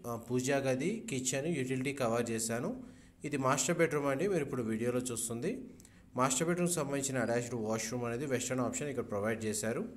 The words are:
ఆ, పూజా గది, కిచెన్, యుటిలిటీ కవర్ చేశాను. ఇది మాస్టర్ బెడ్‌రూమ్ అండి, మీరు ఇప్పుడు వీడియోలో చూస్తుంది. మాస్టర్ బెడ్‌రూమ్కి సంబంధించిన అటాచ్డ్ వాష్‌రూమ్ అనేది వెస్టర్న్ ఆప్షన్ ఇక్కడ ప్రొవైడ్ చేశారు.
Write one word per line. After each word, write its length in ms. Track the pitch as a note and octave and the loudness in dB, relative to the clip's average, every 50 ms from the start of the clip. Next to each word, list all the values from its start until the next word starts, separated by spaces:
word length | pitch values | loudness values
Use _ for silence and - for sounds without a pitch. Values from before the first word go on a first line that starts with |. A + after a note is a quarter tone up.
| - A#2+ | -6 -6
ఆ, 60 | A#2 A2+ - - | -6 -6 -4 0
పూజా 300 | B2 B2+ B2+ C3+ C#3+ C#3 B2+ C3+ | 0 0 2 2 2 2 4 2
గది, 220 | B2+ B2+ C#3+ F3 A3+ A3 - - | 2 2 0 -2 -2 -2 -4 -4
కిచెన్, 400 | C3+ C3 B2+ - D3 C3+ C#3 E3+ E3+ C#3 | -4 -2 0 0 0 0 0 0 0 0
యుటిలిటీ 360 | B2+ B2+ C3+ C3 B2+ C#3+ C3+ - | 0 0 0 0 0 -2 -2 0
కవర్ 240 | C3 A2+ A2+ A#2+ A#2 A2 | 0 2 2 2 2 0
చేశాను. 380 | A2+ A2+ A2 - A#2 A#2 C#3 G3 C4 B3+ - - - - - - - - - D3 | 0 -2 0 0 -2 -2 -2 -2 -4 -6 -10 -14 -18 -20 -20 -20 -18 -10 -6 -4
ఇది 100 | C#3+ C3+ C3+ | -2 2 2
మాస్టర్ 320 | C3 C#3 C#3+ - - E3+ D#3+ | 2 2 2 2 0 4 4
బెడ్‌రూమ్ 280 | E3 D#3 D3 D3+ C#3 C#3 C#3 | 4 4 4 2 2 2 2
అండి, 120 | C3+ F3 G#3 | 2 2 2
మీరు 120 | G3 E3 C#3+ B2+ | 2 2 0 0
ఇప్పుడు 160 | C3+ B2+ A#2 A2 | -2 -2 0 0
వీడియోలో 300 | A2 G#2+ A#2 B2 B2 B2+ B2+ - | 0 0 0 2 0 0 -2 -2
చూస్తుంది. 420 | A#2 - - - A#2 A#2 B2 F#3+ B3+ - - - - - - - - - - - - B2 | -4 -4 -4 -4 -4 -2 -2 -4 -4 -4 -8 -12 -16 -20 -20 -20 -20 -20 -20 -8 0 2
మాస్టర్ 280 | B2+ C3+ C3 - E3+ E3 | 2 2 4 2 2 2
బెడ్‌రూమ్కి 280 | F3 F3 F3 E3+ F3 D#3+ | 2 2 2 2 2 0
సంబంధించిన 440 | C#3+ C#3 C#3 C#3 B2+ B2+ C3 C3 A2+ | 0 0 0 -2 0 0 0 0 2
అటాచ్డ్ 320 | G#2+ A#2 A#2+ A#2+ A2+ B2 A#2 G#2+ G#2+ | 2 2 0 0 0 -4 -2 0 0
వాష్‌రూమ్ 360 | A2 A2+ - - B2+ B2 A#2+ A#2 | 0 0 0 -2 -2 -2 -2 -2
అనేది 200 | A#2 A#2+ D3+ C#3 C3 | -2 -2 0 0 0
వెస్టర్న్ 300 | A2+ - - C3 C3 B2 | 0 0 0 0 0 0
ఆప్షన్ 240 | A2+ - - D3 D3 | 0 0 -2 -4 -2
ఇక్కడ 140 | B2+ A#2 A2+ - A2 | -2 -4 -4 -2 -2
ప్రొవైడ్ 260 | G2+ G2+ A2 A2+ - A2 G#2+ | 0 0 0 0 0 0 -2
చేశారు. 360 | G#2 - - A2 A#2+ D#3 A3 - - | 0 0 0 0 0 -2 -2 -4 -8